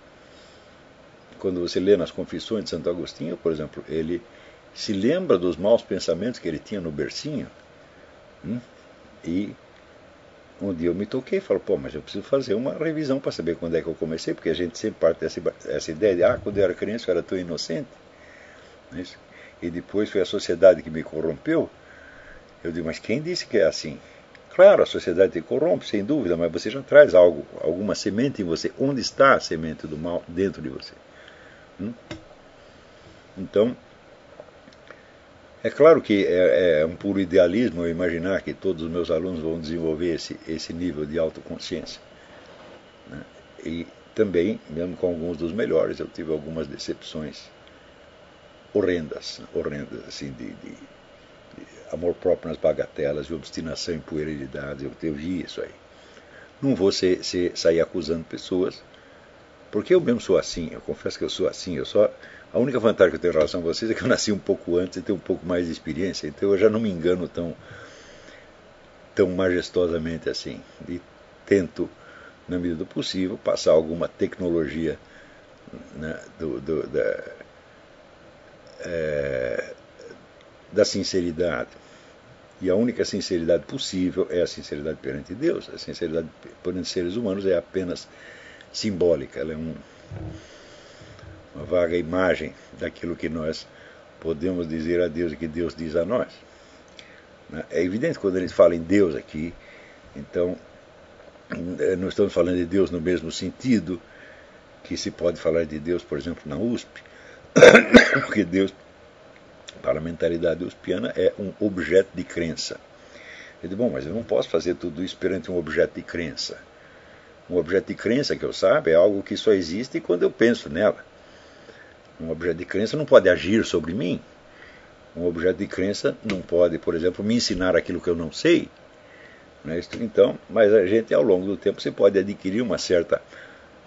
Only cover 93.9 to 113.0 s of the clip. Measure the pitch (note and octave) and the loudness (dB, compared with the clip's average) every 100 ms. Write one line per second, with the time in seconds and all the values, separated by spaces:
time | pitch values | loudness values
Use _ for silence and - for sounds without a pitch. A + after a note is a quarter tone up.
93.9 | - - - D#2+ D2+ F2+ F2+ E2 D#2+ D#2+ | -20 -20 -10 -6 -4 -2 -4 -4 -4 0
94.9 | F2 F2 D2+ E2+ D2 D#2+ D#2 E2 D#2 E2 | 0 0 -2 -4 -4 -8 -4 -6 -6 -4
95.9 | D#2+ E2+ A#2+ G#2+ - - - - - - | -2 0 -2 -4 -10 -20 -20 -20 -20 -20
96.9 | - - - - - - D2+ - D#2 F2+ | -20 -20 -20 -20 -20 -14 -12 -6 -2 -2
97.9 | G#2 D#3+ - G2 F#2 F2 - F2 E2+ E2 | 0 -4 -2 -2 -2 -2 6 6 6 2
98.9 | G2+ F#2 C2 - D#2 E2+ - - - - | 4 4 0 -8 -8 -8 -10 -20 -20 -20
99.9 | - - D2 C#2 F#2 F2 F2 - - - | -20 -20 -16 -6 -2 -2 -2 -14 -20 -20
100.9 | - - - - - - - E2+ F#2 - | -20 -20 -20 -20 -20 -12 -8 -8 -2 0
101.9 | F#2 F#2 F#2+ G2+ F#2 F2 F2+ E2+ G2 F2 | 0 -2 0 2 4 2 2 0 2 2
102.9 | F2 E2 E2+ D#2+ - F2+ - C3 A2 E2+ | 0 0 -2 -2 -8 -8 -6 0 0 0
103.9 | F2 - - - - - - - - - | -8 -10 -20 -20 -20 -20 -20 -20 -20 -12
104.9 | F2+ G2 - E2+ E2 D#2+ D#2+ D#2+ D2+ D#2 | -8 -8 -2 -2 0 0 0 -2 -4 -4
105.9 | F2 - C#2+ D#2+ D#2 D2+ C#2+ A#2 A2+ - | -4 -4 -8 -6 -10 -8 -4 -2 -4 -8
106.9 | - - - - - - - - A#3+ - | -20 -20 -20 -20 -20 2 12 12 12 10
107.9 | - - C3+ - G#2+ F2 F#2 F#2+ - - | 8 8 2 0 -2 0 2 0 -2 -20
108.9 | - - - - - - - - - - | -20 -20 -20 -20 -20 -20 -20 -20 -10 -4
109.9 | D2 E2 E2+ E2 E2+ E2 D#2+ F2 - - | -4 -4 -2 -2 0 0 -2 -6 -8 -6
110.9 | F#2 B2 - F#2 - G2 - G#2+ F#2 D#2 | -4 -4 0 0 0 -8 -2 -2 -2 4
111.9 | F#2 G2 F2+ - - E2 D2 - - - | 4 4 -2 -8 -4 -4 -4 -8 -10 -16
112.9 | - | -20